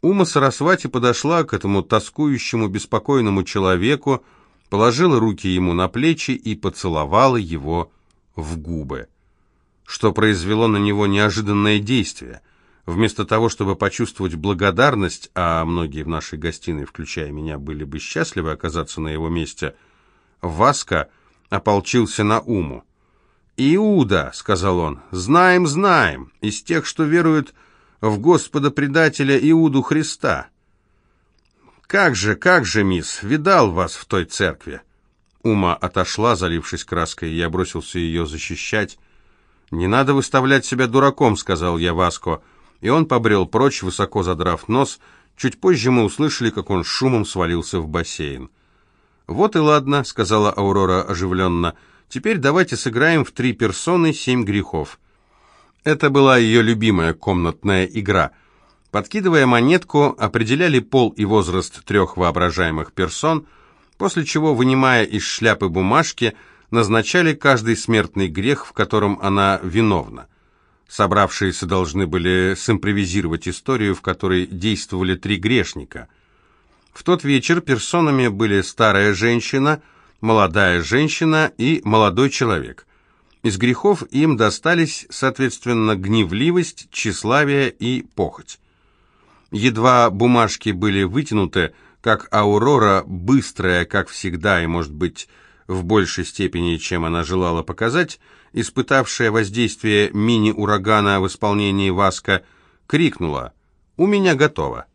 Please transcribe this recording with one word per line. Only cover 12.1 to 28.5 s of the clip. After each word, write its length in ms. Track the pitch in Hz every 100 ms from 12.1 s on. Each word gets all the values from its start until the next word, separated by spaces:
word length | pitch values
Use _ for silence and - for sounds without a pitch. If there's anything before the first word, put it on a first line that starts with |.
| - 62 58 _ _ _ _ -
Вместо 400 | 87 110 - 101
того, 240 | 110 113
чтобы 260 | - 98 95
почувствовать 600 | 101 - 120 - 95 80
благодарность, 920 | 90 92 98 87 139 117 92 - -
а 320 | - 85 82 82
многие 380 | 85 80 71
в 40 | 76
нашей 300 | 80 - 80
гостиной, 480 | 80 80 - 78 67
включая 440 | - 78 - 76
меня, 260 | 76 78 73
были 260 | 71 76
бы 140 | 73 76
счастливы 540 | - - 82 - 80
оказаться 500 | 76 82 80 - -
на 60 | 78
его 200 | 78 80
месте, 460 | 85 78 - 76 - _ _ _ _ _ _
Васка 680 | 90 80 123 139 - 82 - _ _ _ _
ополчился 720 | 104 - 101 - 123 107 -
на 160 | 104 110
Уму. 440 | - 107 78 60 _ _ _ _ _ _ _ -
«Иуда», — 720 | 135 180 214 196 113 92 65
сказал 440 | - - 95 95 90
он, — 220 | 80 71 -
«знаем, 560 | 92 92 165 185 180 175
знаем, 680 | 147 196 165 101 65 67 _
из 220 | 107 104
тех, 240 | - 165 -
что 160 | -
веруют 500 | 156 170 165 156 135 _ _ _ _ _
в 180 | 107 104
Господа-предателя 1160 | 131 165 -